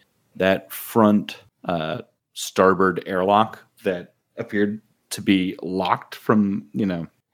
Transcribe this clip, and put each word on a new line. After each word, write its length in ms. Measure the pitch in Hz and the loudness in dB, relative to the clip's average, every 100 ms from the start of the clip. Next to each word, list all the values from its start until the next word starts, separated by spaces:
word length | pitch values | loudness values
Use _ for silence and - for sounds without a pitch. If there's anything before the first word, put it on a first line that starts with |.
| _ _ _ - | _ _ _ -2
that 360 | 92 92 - | 0 0 -4
front, 680 | - - 117 107 104 - - _ _ - | -16 -2 4 4 4 0 -10 _ _ -8
uh, 360 | 85 78 80 - _ _ | -6 -6 -8 -12 _ _
starboard 680 | - - - 95 90 95 85 - | -14 -4 4 4 4 2 0 -4
airlock 520 | 95 92 104 110 - _ _ | -2 2 2 2 -4 _ _
that 300 | 101 87 87 _ _ - | -6 -6 -8 _ _ -14
appeared 420 | - 104 104 107 - _ _ | -6 -2 -2 -2 -12 _ _
to 120 | - | -6
be 360 | - 95 92 - | 0 0 0 -6
locked 500 | 85 92 90 123 - - | -6 -4 -2 -4 -6 -6
from, 500 | - 110 98 104 - | 0 2 2 -2 -6
you 120 | 98 101 | -4 -4
know, 220 | 85 78 _ _ | -4 -8 _ _